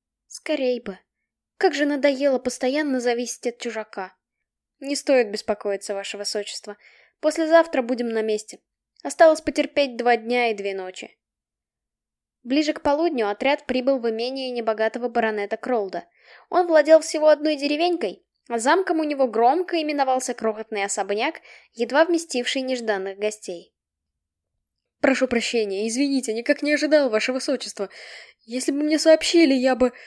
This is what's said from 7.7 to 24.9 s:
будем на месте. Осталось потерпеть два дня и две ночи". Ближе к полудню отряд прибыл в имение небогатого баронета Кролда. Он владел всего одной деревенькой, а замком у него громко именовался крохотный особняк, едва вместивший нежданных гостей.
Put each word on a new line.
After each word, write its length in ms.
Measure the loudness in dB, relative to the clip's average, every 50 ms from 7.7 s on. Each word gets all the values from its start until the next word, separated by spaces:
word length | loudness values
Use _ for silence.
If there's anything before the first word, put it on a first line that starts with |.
| 0 -2
будем 260 | -2 -2 -2 -4 -4 -4
на 120 | -4 -2
месте. 380 | -2 -2 -4 -4 -6 -10 -20 -20 _ _ _ _ _ _ _ _ -12
Осталось 360 | -6 4 6 6 6 6 4
потерпеть 560 | 0 -2 -2 -2 -2 0 0 0 0 0 -2
два 200 | -2 0 2 2
дня 340 | 2 0 -2 -2 0 0 -2
и 40 | -2
две 200 | -4 -6 -6 -6
ночи". 420 | -6 -8 -10 -12 -14 -18 -18 _ _ _ _ _ _ _ _ _ _ _ _ _ _ _ _ _ _ _ _ _ _ _ _ _ _
Ближе 300 | -6 -2 0 0 0 0
к 100 | -2 -2
полудню 480 | 0 0 2 2 2 0 0 0 -2 -2
отряд 340 | -2 -2 0 0 0 0 -2
прибыл 340 | -4 -4 0 0 0 0 0
в 100 | 0 -2
имение 400 | -4 -4 -4 -6 -6 -6 -8 -6
небогатого 580 | -6 -4 -4 -2 -2 0 -2 -2 -2 -4 -6 -4
баронета 480 | -2 -2 0 0 -2 -4 -4 -6 -6
Кролда. 480 | -6 -4 -2 -2 -2 -2 -4 -6 -10 -12 _ _ _ _ -20 -20 -20 _ _
Он 160 | 0 0 2
владел 320 | 4 4 4 8 8 8 6
всего 300 | 6 2 -2 2 4 4
одной 260 | 4 4 2 0 -2
деревенькой, 720 | 0 0 -2 0 0 2 0 0 0 -2 -6 -6 -10 _ _ _ _ _ -6
а 100 | -6 -2
замком 400 | 2 2 2 2 2 0 0 0
у 60 | -2
него 240 | -2 0 0 0 0
громко 520 | 2 2 4 4 4 2 0 -2 -2 -2
именовался 540 | -2 -2 -2 0 0 0 0 0 -2 -4 -6
крохотный 480 | -4 -4 -4 -4 -4 -8 -8 -6 -4
особняк, 540 | -4 -4 -4 -4 -4 -4 -2 -2 -2 -4 -4 -8 -14 -20 -20 -20 _ _ _
едва 300 | -6 -4 0 2 2 2
вместивший 580 | 4 2 -2 -2 -4 -4 -4 -4 -2 -4 -4
нежданных 560 | -4 -4 -4 -4 -2 -4 -4 -4 -4 -8 -6 -4
гостей. 540 | -4 -6 -6 -6 -10 -14 -14 -14 -16 _ _ _ _ _ _ _ _ _ _ _ _ _ _ _ _ _ _ _ _ _ _ _ _ _